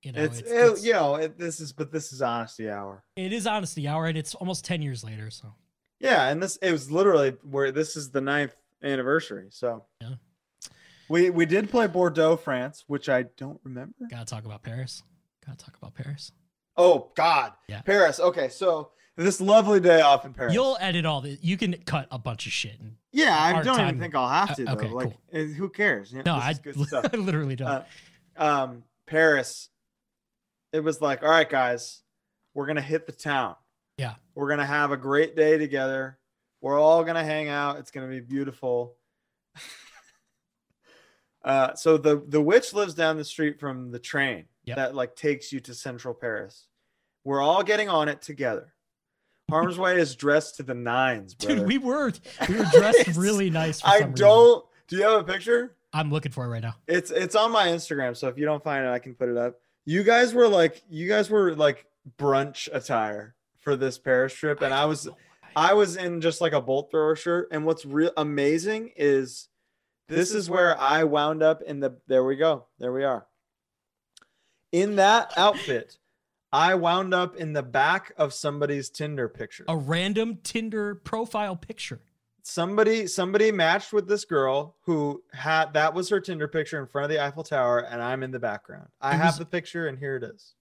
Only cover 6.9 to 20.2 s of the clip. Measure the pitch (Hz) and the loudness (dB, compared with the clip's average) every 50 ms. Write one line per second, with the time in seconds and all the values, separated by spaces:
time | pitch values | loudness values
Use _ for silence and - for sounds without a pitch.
6.9 | 151 170 196 202 185 156 143 135 127 120 _ 139 135 139 139 135 131 143 156 151 | 0 2 4 6 6 4 4 2 0 -4 _ -8 -4 -2 -2 -2 -2 -4 -4 -4
7.9 | - 160 147 131 127 139 135 139 143 147 143 135 - _ _ _ _ _ - 143 | -6 -12 -14 -6 -6 -4 -2 0 -2 -2 -2 -4 -6 _ _ _ _ _ -6 -6
8.9 | 139 131 127 127 143 165 156 - 107 98 95 98 _ - - 123 117 110 101 _ | -4 -2 -2 0 -2 -2 -2 -6 -14 -14 -14 -18 _ -6 -6 -6 -6 -6 -12 _
9.9 | _ _ 113 113 131 120 _ _ _ _ _ _ _ _ - - _ _ _ _ | _ _ -16 -14 -14 -16 _ _ _ _ _ _ _ _ -20 -20 _ _ _ _
10.9 | _ _ _ _ 156 170 180 185 180 170 170 160 165 196 208 202 - 247 226 202 | _ _ _ _ 2 2 2 2 4 2 2 2 2 0 -2 0 0 2 0 2
11.9 | 160 180 180 175 156 156 160 160 170 165 - - 135 123 123 139 151 - _ _ | 2 2 0 2 2 2 4 4 4 2 0 -6 -6 -4 -6 -8 -10 -16 _ _
12.9 | 143 139 - - 135 127 127 113 _ _ 139 135 151 151 _ 135 127 123 131 - | -8 -6 -2 0 0 0 0 -4 _ _ -16 -16 -16 -16 _ -16 -16 -14 -16 -16
13.9 | 226 _ 254 233 - 117 117 113 - 110 107 110 104 104 _ - 113 123 131 123 | -16 _ -16 -14 -14 -14 -12 -12 -12 -12 -12 -14 -16 -16 _ -12 -10 -10 -10 -12
14.9 | - - _ _ _ _ _ _ _ _ _ - 127 - - - _ _ - - | -12 -16 _ _ _ _ _ _ _ _ _ -20 -20 -20 -20 -20 _ _ -20 -20
15.9 | - - - 139 143 143 - - _ _ _ _ _ _ _ _ _ - 175 180 | -16 -16 -14 -12 -12 -14 -14 -20 _ _ _ _ _ _ _ _ _ 4 6 6
16.9 | 170 135 - - _ - 160 165 165 143 123 110 - _ _ - 104 101 - - | 6 4 2 -8 _ 0 2 2 2 2 0 -4 -10 _ _ -16 -16 -12 -2 0
17.9 | 190 202 185 160 143 - 165 180 175 175 143 127 - - 196 185 165 156 147 - | 4 6 6 4 4 2 0 0 0 0 -4 -6 -6 -2 0 0 0 0 -4 -10
18.9 | _ _ _ _ _ - 165 196 190 - 185 196 208 220 214 196 208 196 175 180 | _ _ _ _ _ -2 -2 -2 0 0 2 6 6 6 6 6 4 4 6 8
19.9 | 170 160 156 143 143 135 | 8 8 8 6 6 4